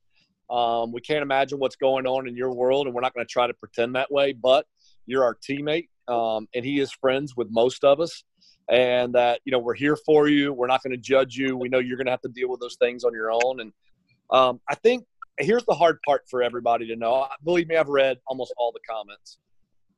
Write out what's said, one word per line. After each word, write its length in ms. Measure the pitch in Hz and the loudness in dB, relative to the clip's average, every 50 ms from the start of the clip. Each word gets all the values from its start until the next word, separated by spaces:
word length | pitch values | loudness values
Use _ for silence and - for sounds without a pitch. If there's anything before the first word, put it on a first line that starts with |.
| _ _ _ _ _ _ _ _ _ - | _ _ _ _ _ _ _ _ _ -6
Um, 420 | 120 120 120 117 117 117 117 117 | -2 0 0 0 0 0 -2 -4
we 100 | 120 123 | -6 -8
can't 200 | - - 151 151 | -6 -4 -4 -2
imagine 380 | 143 139 135 135 139 131 143 139 | -2 0 0 0 0 -2 -2 -2
what's 160 | 135 127 - | -4 -4 -2
going 320 | - 139 131 135 131 131 | 0 0 0 2 0 0
on 200 | 127 131 135 131 | -2 -4 -4 -6
in 80 | 123 120 | -6 -6
your 180 | 120 127 131 123 | -6 -4 -4 -2
world, 340 | 120 127 127 131 143 143 | 0 2 2 2 2 0
and 80 | 131 120 | -2 -4
we're 60 | 123 | -4
not 120 | 123 131 - | -4 -4 -4
gonna 120 | 120 117 | -6 -8
try 220 | - - 127 123 | -4 -2 -2 -2
to 60 | 120 120 | -2 -2
pretend 420 | _ 107 - _ 120 117 120 127 | _ -16 -8 _ -2 -2 0 -2
that 160 | 127 135 - | -2 -2 0
way, 220 | 143 139 139 143 139 | 0 0 0 0 0
but 320 | 117 107 127 131 151 - _ _ _ _ _ _ - - | 0 2 4 4 4 2 _ _ _ _ _ _ -18 -10
you're 180 | - 127 135 127 | -4 0 2 2
our 120 | 117 107 | 2 0
teammate." 540 | - - - 139 143 147 151 156 170 175 _ _ _ _ | -2 -6 -8 -8 -6 -4 -4 -4 -4 -4 _ _ _ _
Um, 400 | 123 120 117 113 113 110 110 107 - - | -4 -2 -2 -2 -2 -2 -4 -6 -8 -8
and 100 | 123 117 | -8 -6
he 140 | 131 143 143 | -4 -2 -2
is 120 | 135 120 | -2 -4
friends 440 | - - - 131 131 135 147 139 123 | -4 -2 0 0 0 0 -4 -6 -6
with 120 | 120 113 101 | -6 -6 -2
most 320 | 113 113 117 127 127 - - | 0 2 2 2 2 2 4
of 160 | 139 143 147 | 4 4 4
us, 240 | 170 - - - - _ _ _ _ _ _ _ _ - | 0 -4 -8 -12 -20 _ _ _ _ _ _ _ _ 2
and 440 | 117 123 127 123 123 123 123 123 123 | 2 4 4 4 2 0 0 2 2
that, 280 | 123 120 120 120 - - | 2 4 2 2 -2 -2
you 60 | 135 | -2
know, 80 | 131 123 | -2 -2
we're 160 | 117 120 113 | 0 -2 -2
here 220 | 110 139 147 151 | -2 0 0 0
for 300 | 151 - - 151 151 147 147 | 0 2 4 4 6 6 6
you. 220 | 147 143 143 143 139 | 4 2 2 0 -2
We're 140 | 120 123 | -2 0
not 140 | 123 131 131 | 0 0 0
gonna 160 | - 135 127 | 0 -4 -8
judge 380 | 123 104 113 135 135 135 127 117 | -8 -2 2 2 4 2 2 -2
you. 220 | 131 135 135 131 | -4 -4 -2 -2
We 120 | 127 127 123 | -4 -4 -2
know 100 | 131 127 | 0 0
you're 180 | 127 123 127 | 0 -2 -4
gonna 140 | 123 131 123 | -6 -4 -4
have 100 | 127 - | -4 -4
to 80 | - 131 | -6 -10
deal 200 | 113 123 127 123 | -8 -6 -6 -4
with 100 | 127 120 | -4 -6
those 160 | 123 120 - | -10 -10 -2
things 260 | - 123 120 123 123 123 | 0 0 0 0 0 -4
on 100 | 120 117 | -4 -2
your 160 | 110 110 110 | -2 -2 0
own. 280 | 113 117 120 131 131 127 | 0 2 0 0 -2 -4
And, 140 | 113 107 - _ _ _ _ _ _ _ _ _ _ - | -10 -14 -18 _ _ _ _ _ _ _ _ _ _ 2
um, 300 | - 131 131 127 123 120 _ - | 4 4 4 4 0 -4 _ -8
I 60 | 143 | -4
think 300 | - - 226 247 247 220 _ _ _ - - _ | 0 2 2 2 0 -2 _ _ _ -20 -12 _
here's 280 | - 143 170 226 247 226 | -4 0 0 0 0 0
the 100 | - 170 | 0 2
hard 240 | 139 170 165 156 - - | 4 4 2 2 2 0
part 160 | 147 139 127 - - | 0 0 0 -2 -4
for 120 | 127 123 | -2 -2
everybody 460 | 123 120 117 120 117 117 117 117 117 | -2 -2 -2 -2 0 0 0 0 -2
to 80 | 113 113 | -6 -8
know. 320 | 117 117 113 127 131 135 135 139 - 143 | -4 -2 0 0 0 -2 -4 -8 -8 -4
Believe 240 | 165 180 175 170 | -2 0 0 0
me, 80 | 160 165 | 0 0
I've 140 | 160 151 143 | 0 0 2
read 280 | 143 139 135 135 131 - _ | 2 2 2 2 0 -4 _
almost 280 | 131 131 131 123 - - | -10 -8 -8 -8 -8 -6
all 140 | 120 120 117 | -4 -4 -4
the 80 | 117 113 _ - | -4 -8 _ -12
comments. 480 | 113 110 101 101 101 - _ - - _ _ _ _ _ _ _ _ _ _ _ _ | -10 -10 -12 -14 -18 -20 _ -20 -20 _ _ _ _ _ _ _ _ _ _ _ _